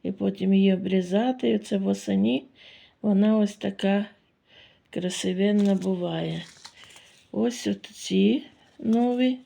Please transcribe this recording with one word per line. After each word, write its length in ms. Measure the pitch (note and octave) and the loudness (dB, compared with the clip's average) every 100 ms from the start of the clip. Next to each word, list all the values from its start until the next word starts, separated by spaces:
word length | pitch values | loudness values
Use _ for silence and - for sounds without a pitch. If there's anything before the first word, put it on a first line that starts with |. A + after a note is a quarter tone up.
і 80 | F#3 | -8
потім 420 | F#3+ G3 G3 F#3+ | -2 -4 0 2
її 200 | G3 G3 | 4 4
обрізати, 760 | F#3 F#3+ F#3+ F3 G3 B3 B3+ A#3+ | 2 0 -2 0 0 0 0 0
і 60 | G#3+ | -2
оце 220 | G#3 G3+ | -2 -4
восені 680 | F#3+ G3 - G3 G#3+ C4 - _ - - - _ | -2 -2 -2 0 2 0 -6 _ -20 -20 -20 _
вона 360 | G#3+ G3 G#3+ A3 | 0 2 4 2
ось 180 | G3+ - | 0 -2
така 500 | G3+ G3+ G3 G3+ G#3 _ _ _ _ - - _ _ | -8 -2 0 0 -2 _ _ _ _ -20 -20 _ _
красивенна 880 | - F3+ - F#3 F#3 G3+ G#3 G3+ F#3+ | -6 -6 -4 -4 0 2 4 4 2
буває. 680 | F#3+ F#3 F3 E3 E3 E3 E3 - - - - - - _ _ | 0 -2 -4 -4 -4 -6 -10 -20 -20 -20 -20 -20 -20 _ _
Ось 340 | G#3 A#3 A#3+ G#3+ | -4 -4 -2 -6
от 180 | G3 - | -6 -8
ці 580 | - - F#3+ G3+ C4 - _ _ - | -16 -2 2 2 2 -4 _ _ -8
нові 580 | A3 A3+ A#3+ B3 B3+ B3+ | 0 2 2 2 0 -2